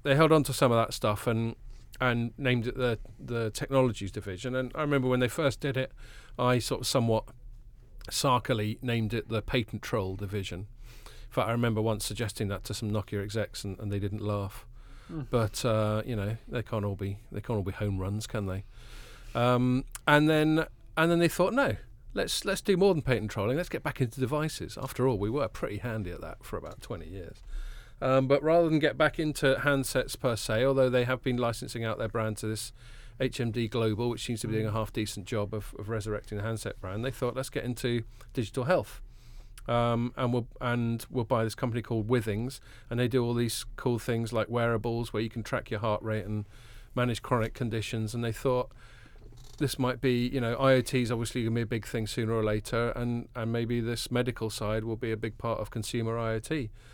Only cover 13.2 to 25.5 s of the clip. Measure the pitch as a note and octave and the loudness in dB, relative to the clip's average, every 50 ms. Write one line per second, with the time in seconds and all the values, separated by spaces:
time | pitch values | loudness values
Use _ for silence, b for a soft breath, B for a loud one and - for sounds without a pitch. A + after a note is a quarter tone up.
13.2 | G2 G#2 G2+ A2+ G2+ - - - - G2+ F#2+ - A2+ G#2 G2+ G2+ G2 G2 G#2+ G#2 | -4 -2 -2 -4 -4 -4 -6 -8 -6 -6 -6 -4 -4 -2 -2 0 0 -2 -2 -2
14.2 | G2 G#2 G#2 G2+ G2 G2 - - - - b b b b b b b b E3+ D#3+ | -2 -2 -2 -2 -2 -4 -8 -12 -14 -16 b b b b b b b b -8 -8
15.2 | C3+ - - A#2+ A2+ G#2 - - - B2 A2 A2 G#2+ G#2+ G#2+ G#2+ - - A#2+ G#2 | -4 0 0 2 2 0 0 0 0 2 4 4 4 2 2 0 0 -2 -2 -2
16.2 | G2 G#2 A2+ A2 - - - B2 A2 - A#2+ A2 G2+ G#2 G2 - G2+ G2 G2+ - | -2 -2 -4 -6 -6 -6 -6 -6 -4 -2 -2 -2 -2 -2 -2 -2 -4 -4 -4 -6
17.2 | - - - G2+ - - A#2 G#2 F#2+ F#2+ F#2+ - G#2+ G#2 G2 F#2+ F#2 G2 G2+ G#2+ | -10 -10 -8 -8 -4 -2 -2 0 0 -2 -2 -2 -2 0 0 0 -2 -2 -2 -4
18.2 | G#2+ - - A2+ G2+ F#2+ F#2 G2 - B B B B B B B B B B B | -4 -4 -4 -2 -2 -2 -2 -4 -6 B B B B B B B B B B B
19.2 | B B - A#2+ A#2+ B2 B2 B2 B2 B2+ B2+ C3 - - - - - - D3 D3 | B B 0 2 4 6 6 6 4 4 4 2 0 -4 -10 -2 4 6 8 8
20.2 | D3+ D#3 D#3 D3+ D#3 D#3 D#3 D#3+ D#3 - - - - - - D#3+ D#3+ E3+ E3+ E3+ | 8 8 6 6 6 4 4 2 2 0 -6 -14 -20 -4 2 4 4 6 6 6
21.2 | E3+ D#3+ - - F3+ G3 G#3+ C4+ C#4 D#3+ G2+ - - - - - - - - G3+ | 6 4 4 4 2 4 4 4 2 2 0 -2 -6 -12 -18 -18 -16 -6 -4 -2
22.2 | F3 - - - - G#3 G3 - - - G3 E3+ F#3+ G3+ F#3 D#3 - C3+ B2+ G#2+ | -2 -2 -2 -2 -2 -2 -2 0 2 2 4 6 6 6 6 4 4 2 2 2
23.2 | G#2+ G#2 - A2 G2 A2 C3 D#3+ F3+ - - D3 - D3 C3 - C3+ A#2 - C3 | 0 -2 -2 0 0 2 2 0 -2 -2 -4 -4 -4 -4 0 0 -2 -2 0 -2
24.2 | C3 A2+ D3 D3 D#3 D#3+ - - F2 - - - - C3 - - B2 C3+ A#2+ F#2+ | -2 0 0 0 0 -2 -4 -6 -8 -8 -8 -8 -8 -6 -2 0 2 2 2 2
25.2 | G2+ G#2 A#2 D3 B2+ - | 0 -2 0 -2 -2 -4